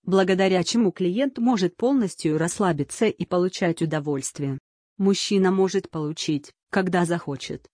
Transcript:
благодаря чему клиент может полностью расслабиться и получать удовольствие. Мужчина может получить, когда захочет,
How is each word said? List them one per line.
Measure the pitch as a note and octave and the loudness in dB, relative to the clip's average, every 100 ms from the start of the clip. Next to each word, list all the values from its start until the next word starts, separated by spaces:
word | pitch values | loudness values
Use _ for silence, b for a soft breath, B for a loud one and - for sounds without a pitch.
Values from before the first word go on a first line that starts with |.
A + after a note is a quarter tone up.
благодаря | - F#3+ F#3+ F#3+ F#3+ F#3 | 0 2 4 2 2 2
чему | E3+ A#3 G#3 | 2 2 2
клиент | - F3+ G3+ C#4 B3+ | 0 -2 0 -2 0
может | A#3+ A3+ F3+ - | 0 2 0 0
полностью | A#3+ C#4 G3+ - D#3+ D#3 | 0 2 0 -2 -2 0
расслабиться | E3 - G3 D3 C#3 - A3 | -2 0 0 0 -4 -2 -2
и | - | 0
получать | F3 F3 F3+ - F3 E3 | -2 0 -2 0 -2 0
удовольствие. | E3 D3+ D3 C#3 - - C#3 C3+ - _ _ - | -2 -2 -2 -4 -6 -6 -6 -6 -10 _ _ 0
Мужчина | G3 G3 - G3+ F#3 | 2 2 2 2 4
может | F#3 F#3+ F#3+ - | 4 2 0 -6
получить, | D#3+ D3+ D#3+ - D3 - _ _ | -6 -6 -4 -2 -2 -4 _ _
когда | G#3+ F#3 F3+ E3+ | -2 0 0 0
захочет, | E3+ - C3+ - C#3+ - | -2 -6 -10 -10 -12 -16